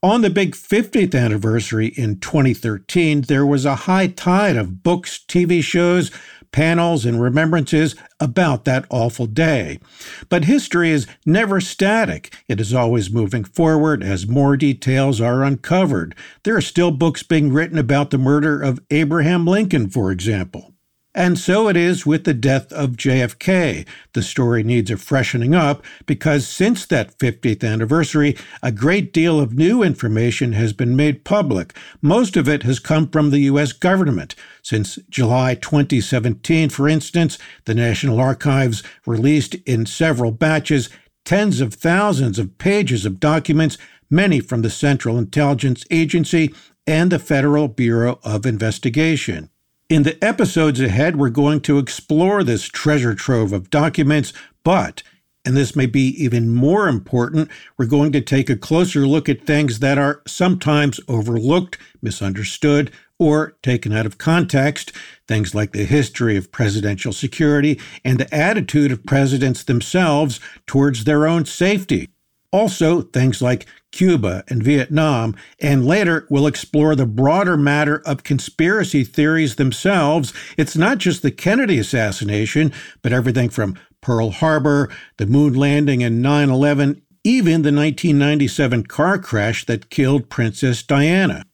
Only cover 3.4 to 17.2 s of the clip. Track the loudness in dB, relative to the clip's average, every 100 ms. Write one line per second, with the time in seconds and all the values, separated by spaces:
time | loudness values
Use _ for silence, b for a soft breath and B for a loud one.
3.4 | 2 0 0 -4 0 0 0 -2 0 2
4.4 | 2 0 -2 -4 -2 -2 -4 -16 _ 0
5.4 | 2 0 0 0 2 2 0 B B B
6.4 | B 0 2 2 0 0 0 0 0 2
7.4 | 2 0 0 0 0 -2 B _ -2 0
8.4 | 0 0 -2 -2 -2 -2 -2 -2 -6 0
9.4 | 0 0 -4 -10 B B B B B 0
10.4 | 2 2 2 0 2 0 -2 B 0 2
11.4 | 2 0 -2 -2 0 2 0 -4 -12 B
12.4 | _ -4 0 0 2 0 0 -2 -2 -4
13.4 | -6 0 2 4 2 0 -2 -4 -2 2
14.4 | 2 4 2 0 0 0 0 0 0 2
15.4 | 0 -2 0 0 2 0 -4 -12 B B
16.4 | -2 -2 -2 0 0 2 0 -2